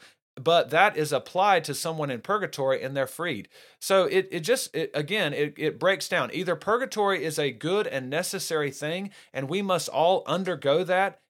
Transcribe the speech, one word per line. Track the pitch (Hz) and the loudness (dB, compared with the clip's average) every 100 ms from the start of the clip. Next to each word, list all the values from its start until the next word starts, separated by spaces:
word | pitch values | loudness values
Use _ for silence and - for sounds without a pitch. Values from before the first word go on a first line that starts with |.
| - _ _ - | -16 _ _ -4
but | 135 170 143 | 2 4 4
that | 156 202 151 | 6 4 4
is | 151 | 0
applied | 135 - 180 202 185 | -2 -2 2 4 4
to | 151 | 2
someone | 135 165 160 143 | -6 -6 -4 -4
in | 120 | -4
purgatory | - 208 185 - 135 131 | -4 -4 -4 -2 0 0
and | 135 139 | -2 -4
they're | 131 | -4
freed. | - 170 110 - - - - | -4 -6 -6 -10 -20 -20 -8
So | - 196 | 2 4
it, | 180 190 190 | 4 2 0
it | 170 | -2
just, | 160 262 - 156 | 0 0 0 -4
it, | 165 | -4
again, | 147 147 214 160 | -4 -2 0 0
it, | 139 147 - | 0 -2 -2
it | 151 - | -4 0
breaks | 180 185 - | 2 0 0
down. | 180 127 | -2 -2
Either | 160 180 165 | -2 -2 -2
purgatory | - 233 262 214 202 180 | 0 0 0 0 0 0
is | 160 156 | -2 -2
a | 143 | -2
good | 117 156 196 208 | -2 -2 0 0
and | 135 127 | -4 -4
necessary | 147 185 190 - 160 143 | -4 -2 -4 -2 -2 -2
thing, | 139 151 175 196 - - | -4 -6 -6 -8 -14 -14
and | 131 135 | -8 -4
we | 185 | -2
must | 196 180 - | 0 0 0
all | - 165 185 - | 2 4 4 2
undergo | 165 185 165 139 156 | -2 -2 0 2 2
that | 175 185 196 - | 4 2 0 -2